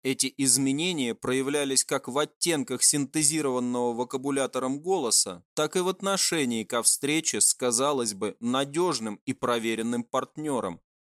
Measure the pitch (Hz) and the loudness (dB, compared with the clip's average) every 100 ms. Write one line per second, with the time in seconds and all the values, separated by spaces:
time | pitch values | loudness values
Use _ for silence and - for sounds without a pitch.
0 | 131 131 131 - 135 127 135 139 175 165 | -2 0 -2 2 4 4 4 2 0 0
1 | 120 110 - 131 135 147 139 131 - 139 | -2 -2 -2 0 0 -2 0 0 0 -2
2 | - 127 151 _ 175 156 123 123 - 147 | -2 -2 -2 _ 0 0 -2 2 2 2
3 | 135 156 151 160 143 127 123 123 120 117 | 0 2 2 2 0 0 0 0 0 0
4 | 123 135 135 139 127 131 131 139 170 190 | -2 -2 -2 0 0 -2 -2 -4 -2 0
5 | 123 - 101 87 _ - 151 185 180 185 | 2 2 0 -6 _ -2 0 0 -2 -2
6 | 190 190 - 170 131 117 104 120 110 - | -2 0 0 2 0 0 -2 0 2 2
7 | 143 156 156 107 - - 123 117 139 143 | 0 0 0 2 2 2 0 2 2 2
8 | 117 98 107 - 117 131 143 147 180 135 | -2 -2 -6 -4 -2 -2 -2 0 0 0
9 | 110 104 - 127 120 120 113 110 113 120 | -4 -6 -8 -4 0 0 0 -2 -2 -2
10 | 117 131 127 - 151 127 98 85 _ _ | -2 -4 -4 -8 -4 -2 -4 -8 _ _